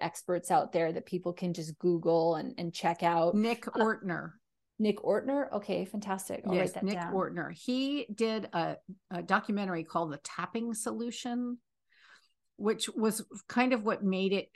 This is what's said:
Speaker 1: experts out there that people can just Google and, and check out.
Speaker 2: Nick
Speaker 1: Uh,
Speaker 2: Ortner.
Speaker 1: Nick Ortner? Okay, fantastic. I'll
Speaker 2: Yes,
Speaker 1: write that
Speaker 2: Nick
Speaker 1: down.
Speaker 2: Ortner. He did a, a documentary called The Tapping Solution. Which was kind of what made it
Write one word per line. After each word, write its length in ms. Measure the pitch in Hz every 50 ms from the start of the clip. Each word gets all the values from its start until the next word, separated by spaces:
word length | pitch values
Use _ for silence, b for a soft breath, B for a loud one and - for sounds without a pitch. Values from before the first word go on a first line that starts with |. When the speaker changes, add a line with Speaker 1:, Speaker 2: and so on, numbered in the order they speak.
Speaker 1:
experts 500 | - 165 - - - - 180 170 175 -
out 220 | 175 156 143 -
there 200 | - 165 165 160
that 140 | 165 165 -
people 260 | - 185 175 - 180
can 220 | 175 - 185 175 170
just 240 | 170 156 160 156 -
Google 560 | - 180 170 165 160 165 165 165 165 170 165
and, 200 | 156 156 - - -
and 160 | 175 170 -
check 300 | - - 165 170 - 175
out. 320 | 170 170 170 165 175 190
Speaker 2:
Nick 320 | 208 214 233 240 233 - -
Speaker 1:
Uh, 20 |
Speaker 2:
Ortner. 600 | - 254 220 220 214 - 202 185 165 151 147 165 - - _ _ _ _ _ _ _ -
Speaker 1:
Nick 180 | 214 208 202 -
Ortner? 520 | - 165 202 - - 262 277 285 277 -
Okay, 320 | - 208 202 208 185 - 190
fantastic. 580 | - - 208 - 202 190 190 - - 190 - -
I'll 100 | 196 180
Speaker 2:
Yes, 160 | 180 185 180
Speaker 1:
write 40 | -
that 100 | - 185
Speaker 2:
Nick 100 | 190 208
Speaker 1:
down. 200 | 175 170 175 190
Speaker 2:
Ortner. 380 | 190 175 - 170 175 151 -
He 540 | 170 - - 247 247 262 269 277 285 285 233 -
did 340 | 202 - 226 226 220 220 208 -
a, 240 | - 170 160 156 - - - - 185 - _ -
a 120 | 185 175
documentary 640 | 170 - 190 214 208 - 202 202 202 185 175 165 160
called 280 | - - 170 170 156
The 60 | 143 143
Tapping 560 | - - - - 175 - - 233 233 233 220
Solution. 840 | - - 226 226 220 233 240 208 - - 247 240 247 247 240 247 240 _ _ _ _ _ b b b b b b b b b b _ _ _ _ -
Which 300 | 202 214 220 214 - -
was 340 | - 233 214 220 208 - - - - 202 - -
kind 240 | - 247 254 254
of 120 | 254 220 208
what 180 | 220 190 - 208
made 280 | 190 190 185 190 190
it 160 | 202 190 - - -